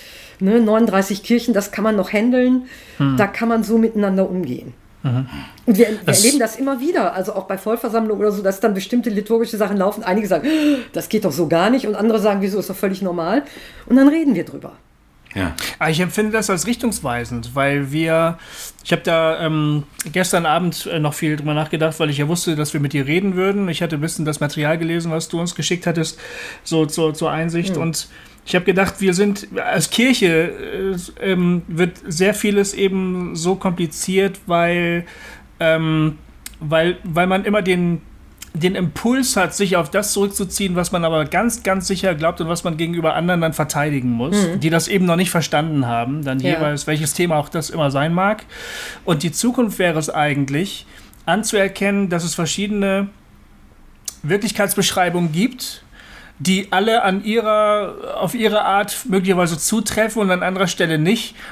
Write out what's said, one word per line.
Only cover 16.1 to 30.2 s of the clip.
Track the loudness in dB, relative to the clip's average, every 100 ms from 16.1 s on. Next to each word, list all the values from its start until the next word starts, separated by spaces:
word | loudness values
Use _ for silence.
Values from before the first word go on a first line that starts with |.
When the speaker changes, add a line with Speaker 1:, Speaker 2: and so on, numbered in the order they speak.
| 0 0
Speaker 2:
das | 0 0
als | -2 -2
richtungsweisend, | -2 -2 -2 -4 -4 -4 -8 -4
weil | 0 2 2 -2
wir, | -2 2 2 2 -2 -12 -16 -16 -14
ich | -4
hab | -2
da, | 2 2 2 0 0
ähm, | 0 0 0 -4 -10 -6
gestern | -2 0 0
Abend, | 2 2 0 -4 -6
äh, | -2
noch | -2
viel | -2 -2 -2
drüber | -2
nachgedacht, | -2 -2 0 0 0
weil | -2
ich | 0
ja | 0
wusste, | 0 0 -2
dass | -2
wir | -2
mit | -2
dir | 0 0
reden | 0 0 0
würden. | 0 0 -2
Ich | -2
hatte | -2
ein | -2
bisschen | -4 -2
das | -4 -2
Material | -4 -2 0 0
gelesen, | 0 -2 -2
was | -4 -4
du | -4
uns | -4
geschickt | -4 -4 -2 0
hattest, | -2 -2 -6 -14 -14 -14 -14
so | -2 2
zur, | 2 2 0
zur | 0 -2
Einsicht. | -2 -2 -2 -2 -2
Speaker 1:
Hm. |
Speaker 2:
Und | -2 -4 -8 -16 -20 -20
ich | -2 0
hab |
gedacht, | 2 2 0 2
wir | 0
sind, | 4 2 0 -6 -4
als | -2 0 0
Kirche, | 2 4 4